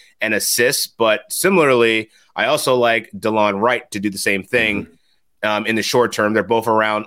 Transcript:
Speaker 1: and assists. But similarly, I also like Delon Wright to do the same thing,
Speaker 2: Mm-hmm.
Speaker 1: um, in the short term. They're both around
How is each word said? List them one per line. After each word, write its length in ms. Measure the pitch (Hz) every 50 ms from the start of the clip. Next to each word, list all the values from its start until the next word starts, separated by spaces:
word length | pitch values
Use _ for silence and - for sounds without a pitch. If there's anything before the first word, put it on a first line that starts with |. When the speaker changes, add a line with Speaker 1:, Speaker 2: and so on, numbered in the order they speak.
| - _ _ _
Speaker 1:
and 120 | 107 110 110
assists. 540 | 101 - - - - 120 127 139 - - -
But 340 | - _ 117 110 107 104 - -
similarly, 800 | - - - 185 196 170 156 139 131 120 117 113 110 110 107 - _ _ _ _ _
I 100 | - 104
also 300 | 120 147 147 - 143 127
like 360 | 123 120 117 113 113 110 -
Delon 480 | - 98 104 113 110 110 107 104 98 98
Wright 280 | 104 120 123 117 - -
to 80 | - 107
do 100 | 98 107
the 80 | 95 98
same 260 | - 110 101 98 92
thing, 420 | - - 120 113 107 104 101 80
Speaker 2:
Mm-hmm. 600 | - - _ _ _ _ _ _ _ _ _ - 107
Speaker 1:
um, 160 | 107 104 107
in 100 | 110 113
the 80 | 110 104
short 300 | - - 123 120 110 -
term. 200 | - 110 104 110
They're 80 | 110 98
both 240 | 90 117 117 110 120
around 380 | 110 110 110 107 107 107 104